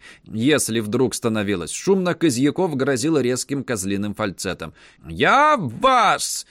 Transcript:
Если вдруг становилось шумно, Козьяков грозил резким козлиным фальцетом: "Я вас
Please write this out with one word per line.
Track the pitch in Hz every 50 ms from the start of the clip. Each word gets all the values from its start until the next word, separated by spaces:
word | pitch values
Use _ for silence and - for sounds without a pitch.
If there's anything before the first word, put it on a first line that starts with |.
| - - - - _
Если | - - 110 117 143 151 123 - - 113 117
вдруг | 107 104 107 123 131 110 -
становилось | - - 117 110 107 101 98 101 87 80 76
шумно, | - - - 185 196 190 180 180 160
Козьяков | - 165 160 117 120 135 147 - - 185 180 147
грозил | 127 131 139 135 117 135 160 165 139
резким | 120 120 127 123 - - 139 139 127
козлиным | - 120 98 92 98 98 98 101 104 98
фальцетом: | - 110 101 82 - - 95 85 - 82 78 - _ - - _ _ - 80
"Я | 82 87 131 180 220 269 294 302 302
вас | 247 165 120 107 - - 262 262 247 214 185 147 - - - - - - _